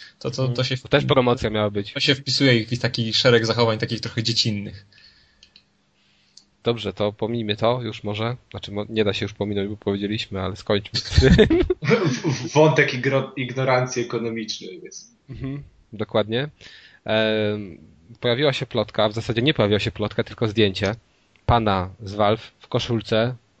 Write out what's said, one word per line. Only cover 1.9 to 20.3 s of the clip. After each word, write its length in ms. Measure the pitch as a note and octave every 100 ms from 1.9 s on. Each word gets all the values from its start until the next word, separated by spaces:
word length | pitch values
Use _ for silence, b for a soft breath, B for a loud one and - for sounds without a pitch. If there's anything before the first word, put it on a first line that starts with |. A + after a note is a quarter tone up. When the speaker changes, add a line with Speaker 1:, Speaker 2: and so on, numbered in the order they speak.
Speaker 1:
to 60 | -
się 160 | - C#3
wpisuje 420 | C#3 B2 C#3 A#2+
ich 120 | A2
w 100 | A#2+
taki 340 | A#2 - A2+
szereg 320 | A2 C3 A#2 A2+
zachowań 320 | A2+ A#2 A2
takich 220 | A2+ A2
trochę 240 | A2+ -
dziecinnych. 600 | A2 A2+ A#2 G#2 G2+ G2 - b b b b b b b _ _ _ _ b b b b _ _
Speaker 2:
Dobrze, 300 | - A#2+ G#2
to 180 | F#2 G#2
pomijmy 420 | G#2 A2 A#2+ G#2+ G#2
to 260 | A2+ B2
już 220 | A#2 G#2
może. 320 | G#2 G#2 A2+ B2 _
Znaczy, 200 | F#2+ -
mo-, 140 | G2+ G#2
nie 140 | A2
da 100 | G2+
się 120 | G2 G2+
już 80 |
pominąć, 360 | - G2+ G2+ G2
bo 80 | G#2
powiedzieliśmy, 640 | - G2+ G2+ G#2+ - G2
ale 140 | F#2 F#2+
skończmy 440 | - G#2 G#2+ -
z 40 |
tym. 300 | - - C3 - - E4+
Speaker 3:
<laughs> 220 | - F#4
W-, 260 | - A3 F3 A#3+ E3+
w-, 220 | B2+ A#2+
wątek 400 | C#3+ D#3 D3+ C#3
igro-, 380 | B2+ C3+ C3+ - -
ignorancji 680 | A#2+ C3 C3 B2+ B2+ -
ekonomicznej 800 | A#2 A#2 A2+ A2+ G#2 - F#2+ F2+
jest. 280 | - - - _ -
Speaker 2:
Mhm, 340 | A#2 C3 C#3+ C#3 _ _
dokładnie. 560 | G#2 G#2+ A2+ G#2 A2+ D3 B B B B B -
Em, 720 | A2 A2 A2 G#2+ G#2 G2 - - _ - A#2
pojawiła 340 | B2 A#2+ D3
się 120 | B2+ C3
plotka, 440 | A#2+ G#2+ - A2
w 40 |
zasadzie 280 | G#2+ - A2+
nie 120 | C3
pojawiła 260 | D#3 G#2+ G#2
się 120 | A2
plotka, 320 | - G#2 -
tylko 240 | A2+